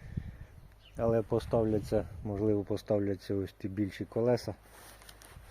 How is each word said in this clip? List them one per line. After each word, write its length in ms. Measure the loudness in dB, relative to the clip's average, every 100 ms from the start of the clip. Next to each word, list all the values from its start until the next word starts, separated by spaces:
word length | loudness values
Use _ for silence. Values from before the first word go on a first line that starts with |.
| -6 -8 -8 -12 -16 -18 -20 -20 -16 -2
Але 240 | 2 2
поставляться, 840 | 2 0 2 2 4 2 2 0 0 -6
можливо, 400 | -6 0 2 2
поставляться 720 | 2 -4 0 2 2 -2 -2 -2
ось 180 | -2
ті 140 | -6 -6
більші 380 | -2 -2 -2 -6
колеса 480 | 0 2 2 0 -10 -14 -20 -20 -20 -20 -20 -20 -20 -8